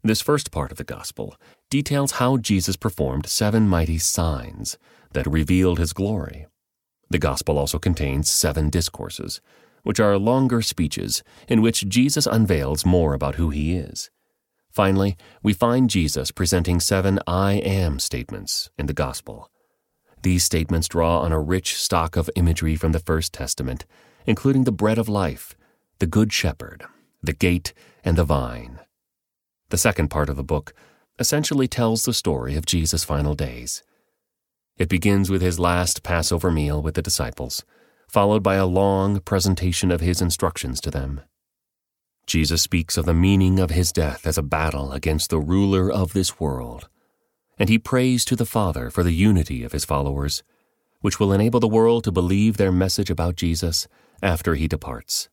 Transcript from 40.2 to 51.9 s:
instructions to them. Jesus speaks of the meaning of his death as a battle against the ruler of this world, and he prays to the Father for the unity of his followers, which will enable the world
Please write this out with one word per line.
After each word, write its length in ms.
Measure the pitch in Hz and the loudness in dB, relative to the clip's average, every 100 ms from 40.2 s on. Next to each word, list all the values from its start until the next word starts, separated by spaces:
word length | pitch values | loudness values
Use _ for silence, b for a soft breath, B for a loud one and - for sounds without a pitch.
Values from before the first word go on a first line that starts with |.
instructions 580 | 87 - 85 - 64 62 | -2 0 -4 -4 -8 -6
to 100 | 76 | -6
them. 300 | 69 67 71 - _ _ _ _ _ _ _ _ _ - | -6 -6 -10 -14 _ _ _ _ _ _ _ _ _ -4
Jesus 340 | 80 73 82 | 0 0 0
speaks 340 | - 87 82 - | 0 -2 -2 -2
of 100 | 82 | 2
the 80 | |
meaning 460 | 85 92 98 92 92 | 4 4 4 4 2
of 120 | 87 | 2
his 200 | 80 85 | 0 0
death 360 | - 76 69 80 | 0 -2 -2 -4
as 100 | 78 | -4
a 60 | |
battle 480 | 71 78 78 71 69 | -2 -2 -2 -4 -6
against 400 | 67 80 76 - | -4 -2 -2 0
the 80 | 80 | -2
ruler 520 | 73 92 98 95 92 | 0 2 4 2 2
of 220 | 98 90 | 0 0
this 260 | 98 92 - | 0 -2 -4
world, 500 | 78 64 60 60 - _ _ _ _ _ _ - | -6 -6 -8 -14 -18 _ _ _ _ _ _ -2
and 120 | 107 | 2
he 100 | 113 | 2
prays 440 | - 131 127 123 - | 2 2 2 2 0
to 100 | 117 | 0
the 100 | 117 | 0
Father 460 | 113 95 71 62 | 0 0 -2 -4
for 100 | - | 0
the 120 | 87 | 2
unity 500 | 82 104 92 76 65 | 4 6 4 2 -4
of 80 | 58 | -6
his 140 | 71 - | -6 -2
followers, 580 | 71 69 69 71 - _ _ _ _ _ _ | -2 0 -2 -4 -6 _ _ _ _ _ _
which 180 | 104 - | -4 2
will 140 | 101 | 2
enable 260 | 98 110 120 | 4 4 4
the 80 | 113 | 4
world 360 | 110 113 | 4 4